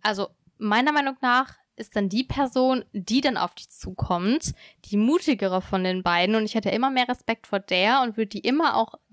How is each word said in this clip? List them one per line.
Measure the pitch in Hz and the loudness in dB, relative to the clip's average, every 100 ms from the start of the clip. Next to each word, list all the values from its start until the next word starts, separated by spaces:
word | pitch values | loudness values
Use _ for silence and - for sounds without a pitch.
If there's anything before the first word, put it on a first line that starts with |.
also | 214 196 196 _ _ _ | -4 -2 -6 _ _ _
meiner | 214 214 269 | 0 2 2
Meinung | 294 277 262 | 2 0 -2
nach | 254 247 269 - _ - | 2 2 0 -8 _ -18
ist | 220 208 | -6 -2
dann | 196 | 0
die | 208 | -2
Person, | 262 277 277 262 254 254 - | -2 -2 0 2 2 2 -2
die | 202 180 247 | -10 -2 0
dann | 277 202 | 0 0
auf | 175 | -4
dich | - - | -6 -18
zukommt, | - - 185 - 175 190 294 - - - _ | -14 -12 -6 -2 0 0 0 -2 -10 -18 _
die | - 202 | -4 0
mutigere | 220 339 - 233 196 185 | 2 2 0 0 0 -2
von | - 190 | -2 -2
den | 185 185 | 0 0
beiden | 180 175 185 220 | 2 2 4 2
und | |
ich | 220 | 0
hätte | 226 220 | -2 -2
immer | 220 254 | 0 0
mehr | 254 247 | 0 -2
Respekt | 247 - 226 - | -2 -4 -6 -4
vor | 196 | -6
der | - 180 202 269 | -2 0 2 2
und | 247 214 | 0 -2
würde | 214 | -4
die | 202 | -4
immer | - 285 311 226 | 0 2 2 2
auch | 226 - _ | -2 -6 _